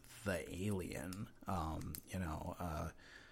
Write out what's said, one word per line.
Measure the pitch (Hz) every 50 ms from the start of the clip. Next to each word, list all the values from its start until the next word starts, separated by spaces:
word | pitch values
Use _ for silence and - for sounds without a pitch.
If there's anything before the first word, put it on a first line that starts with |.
| - - - - -
the | 101 92 80 - - - 87 95
alien. | 104 101 92 85 - - - 73 90 92 98 113 - - - - -
Um, | 95 87 78 80 80 82 85 78 78 - - -
you | - 92
know, | 92 82 78 - - - - -
uh, | 87 85 80 82 80 - - - - - - - - -